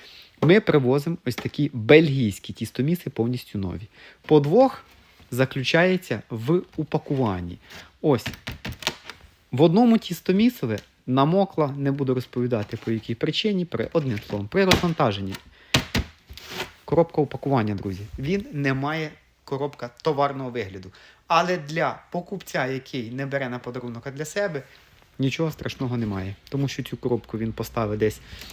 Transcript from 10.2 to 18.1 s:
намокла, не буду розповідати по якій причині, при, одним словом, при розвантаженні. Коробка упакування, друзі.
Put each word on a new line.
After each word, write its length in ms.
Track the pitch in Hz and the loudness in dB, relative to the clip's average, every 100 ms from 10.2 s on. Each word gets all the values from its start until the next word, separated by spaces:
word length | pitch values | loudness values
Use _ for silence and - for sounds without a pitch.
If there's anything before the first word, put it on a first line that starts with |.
| - 190 240 - 123 104 - _ - | 0 2 2 2 -4 -4 -6 _ -2
намокла, 680 | 131 147 190 190 - 143 143 | 2 4 4 2 0 -2 0
не 140 | 139 | -2
буду 220 | 135 131 | 0 0
розповідати 640 | 127 - 123 123 117 104 113 | -2 -2 -4 -2 -2 -4 -8
по 140 | - | -4
якій 240 | 110 - 113 | -4 -4 -4
причині, 500 | 156 - 214 190 170 | -2 -2 -2 -2 -2
при, 240 | - - | -4 -2
одним 260 | 165 135 107 - | 0 0 -4 -4
словом, 200 | 104 101 | -6 -2
при 180 | 95 190 | 2 4
розвантаженні. 680 | - 170 165 127 101 98 98 - - - - - - - - _ - - - - - - | 4 2 2 2 0 -6 -10 -14 -20 -4 -4 -2 -4 -4 -12 _ -20 -14 -12 -12 -14 0
Коробка 360 | 147 - - | 2 2 0
упакування, 540 | 147 - 139 131 107 101 | -2 -4 -2 0 0 -2
друзі. 260 | 101 92 107 | -6 -8 -10